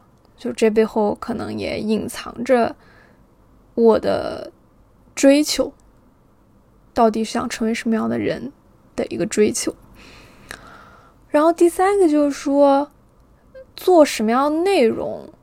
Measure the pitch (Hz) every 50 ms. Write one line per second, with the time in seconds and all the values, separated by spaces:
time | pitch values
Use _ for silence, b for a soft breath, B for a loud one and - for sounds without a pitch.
0 | _ _ _ _ _ _ _ _ - 240 233 - 226 220 214 226 220 214 - 226
1 | 208 208 240 - - - - - - 214 214 214 190 - - - 214 214 220 208
2 | - 233 - - - - - - 240 269 254 240 226 - 294 b b b b b
3 | b b b b b _ _ _ _ _ _ _ _ _ _ 233 226 226 214 -
4 | - 196 190 - - - - - - - - _ _ _ _ _ _ _ _ _
5 | _ _ _ - 277 277 277 294 302 - - - - - - _ _ _ _ _
6 | _ _ _ _ _ _ _ _ _ _ _ _ _ _ _ _ _ _ _ 254
7 | 233 220 214 220 220 - - 240 247 233 - - 233 220 233 - - 226 226 220
8 | 226 226 233 233 202 - 160 180 233 277 - _ _ _ _ _ _ _ _ -
9 | - - - - 170 214 - 214 214 214 233 - - - - - - - B B
10 | B B B B B B B B B B B B B B B B B B B B
11 | B B B B _ _ - 294 311 339 339 - 349 339 - - 370 392 403 403
12 | 370 311 294 302 294 285 277 - - 277 277 285 285 277 277 277 294 - _ _
13 | _ _ _ _ _ _ _ _ _ _ - 523 - - _ - - 370 370 330
14 | 285 - - - 214 220 233 262 277 302 302 320 349 392 392 320 240 220 - -
15 | - - 101 76 69 - - _